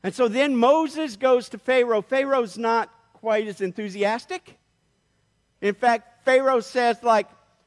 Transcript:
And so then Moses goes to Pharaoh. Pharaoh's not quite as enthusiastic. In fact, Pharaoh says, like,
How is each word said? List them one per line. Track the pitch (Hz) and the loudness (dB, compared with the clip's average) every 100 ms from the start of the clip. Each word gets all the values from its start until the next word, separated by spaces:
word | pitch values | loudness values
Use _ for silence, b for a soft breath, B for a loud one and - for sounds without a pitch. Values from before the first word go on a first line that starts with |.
And | 285 | -8
so | 269 240 | -2 0
then | 226 285 254 | 2 0 2
Moses | 240 311 320 294 311 202 | 4 4 2 -4 -8 -2
goes | 262 247 - | 2 2 0
to | 208 | -10
Pharaoh. | - 254 247 220 | -2 0 2 -2
Pharaoh's | - 269 277 269 226 208 | -2 -4 0 -2 -2 -4
not | 233 233 208 _ _ | -2 -2 -2 _ _
quite | _ 220 214 220 | _ -2 -2 -2
as | 190 | -6
enthusiastic. | 190 185 214 190 202 226 - 359 - _ _ _ _ _ _ _ _ _ _ _ | -6 -6 -8 -2 -2 -2 -6 -12 -12 _ _ _ _ _ _ _ _ _ _ _
In | 202 | -6
fact, | 202 247 226 _ _ | 0 0 0 _ _
Pharaoh | - 262 269 254 | 2 4 4 0
says, | - 254 240 233 | -2 0 0 0
like, | 240 214 - _ _ _ | 2 2 0 _ _ _